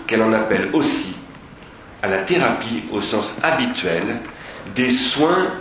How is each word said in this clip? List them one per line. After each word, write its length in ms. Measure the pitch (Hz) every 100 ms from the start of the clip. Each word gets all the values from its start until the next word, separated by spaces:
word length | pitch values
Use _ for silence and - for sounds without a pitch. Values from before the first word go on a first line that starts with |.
| -
qu'elle 160 | 113
en 100 | 110
appelle 380 | 110 - 95 98
aussi 420 | 156 - - - - - - - - - - - -
à 60 | 101
la 140 | 95
thérapie 600 | 95 175 117 - 113 107 -
au 120 | 104
sens 320 | - 107 - -
habituel 800 | 160 151 123 - 90 85 98 - - - - - 98
des 160 | 98 127
soins 640 | 123 - 143 156 185 180 -